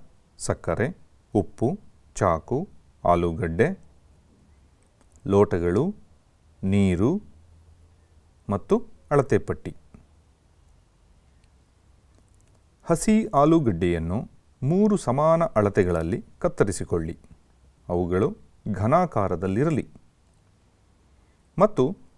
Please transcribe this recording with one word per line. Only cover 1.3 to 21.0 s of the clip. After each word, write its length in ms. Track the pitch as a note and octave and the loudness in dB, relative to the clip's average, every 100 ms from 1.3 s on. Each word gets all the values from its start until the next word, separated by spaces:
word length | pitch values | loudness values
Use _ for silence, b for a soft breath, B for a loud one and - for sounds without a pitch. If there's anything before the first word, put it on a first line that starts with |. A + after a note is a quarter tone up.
ಉಪ್ಪು, 340 | G#2 - - A#2 G3+ - _ _ - | -4 -2 -4 -4 -4 -12 _ _ -2
ಚಾಕು, 420 | G2 E2 - B2+ G3+ - _ _ | 0 0 -4 -6 -8 -14 _ _
ಆಲೂಗಡ್ಡೆ, 640 | F2+ F2 F2 D#2+ E2+ E2 D3 F#3+ - _ _ _ _ _ _ _ _ _ _ _ _ - | 2 2 2 -4 -4 0 0 -2 -14 _ _ _ _ _ _ _ _ _ _ _ _ -14
ಲೋಟಗಳು, 600 | G2 G2+ G#2 F#2 F2 G2 F3+ - - _ _ _ _ - | 0 2 4 2 0 0 0 -4 -16 _ _ _ _ -8
ನೀರು 500 | G2 G2+ G2 F2 A#2 G3+ - - - - _ - _ _ _ _ _ _ - | -2 2 2 2 0 -2 -6 -20 -20 -20 _ -20 _ _ _ _ _ _ -6
ಮತ್ತು 260 | G2+ - A3 - - - | -6 0 -2 -2 -14 -2
ಅಳತೆ 280 | C#3+ A#2 G#2+ | 0 2 0
ಪಟ್ಟಿ. 360 | - - F#2 - - - - _ _ _ _ _ _ _ _ _ _ _ _ _ _ _ _ _ _ _ _ _ _ _ _ _ _ _ - | -2 -8 -10 -14 -20 -20 -20 _ _ _ _ _ _ _ _ _ _ _ _ _ _ _ _ _ _ _ _ _ _ _ _ _ _ _ -4
ಹಸಿ 320 | E3 - G#3+ - | -2 2 2 2
ಆಲೂಗಡ್ಡೆಯನ್ನು 880 | C#3+ D3+ E3 A#2+ E2 F2+ E2+ E2 G#2 - - _ - | 2 4 4 2 0 0 0 -2 -6 -8 -16 _ -8
ಮೂರು 320 | B2+ F#3 G#3+ G3 - | -2 2 2 0 -2
ಸಮಾನ 340 | C3+ D#3 E3 E3+ A2 | 0 2 2 2 2
ಅಳತೆಗಳಲ್ಲಿ 600 | G#2 G#2 F2+ E2+ E2 C3+ - - | 2 2 2 0 -2 -6 -8 -6
ಕತ್ತರಿಸಿಕೊಳ್ಳಿ. 760 | F3 - G#2 - F#2 F2 D#2+ E2+ - - _ _ _ _ - | -4 0 -2 -2 -4 -4 -4 -10 -16 -20 _ _ _ _ -4
ಅವುಗಳು 400 | F2+ F2 F#2 C#3+ - - _ A2 F#2 | -2 0 0 -2 -4 -18 _ -8 -4
ಘನಾಕಾರದಲ್ಲಿರಲಿ 1040 | G#2+ E3 F3+ A2 F#2 F2 F#2+ G2+ D#3 B2+ - - _ _ _ _ _ _ _ _ _ _ | 2 2 0 -2 -2 -2 -2 -2 0 -2 -6 -12 _ _ _ _ _ _ _ _ _ _